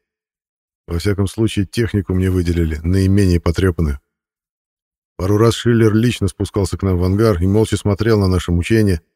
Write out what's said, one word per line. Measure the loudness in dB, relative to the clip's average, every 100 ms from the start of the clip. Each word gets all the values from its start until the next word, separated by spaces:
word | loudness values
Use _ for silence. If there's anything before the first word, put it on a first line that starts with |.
| _ _ _ _ _ _ _ _ -10
Во | -6
всяком | -2 -2 -2
случае, | -2 -2 -2 -4
технику | -4 -2 -2 -2
мне | -2 0
выделили, | 0 0 0 -2 -2
наименее | -2 0 2 2 2 2
потрепанную. | 0 0 0 0 -4 -4 _ _ _ _ _ _ _ _ _ _ _ -6
Пару | 0 2
раз | 2
Шиллер | 2 0 2 4
лично | 2 0 -2 -4
спускался | -4 -6 -2 -4 -2
к |
нам | -2 0
в |
ангар | 0 2 2 2
и | 0
молча | 0 0 -2
смотрел | -2 0 0 2
на | 2
наши | 0 0
мучения, | -2 0 2 2 -2 -6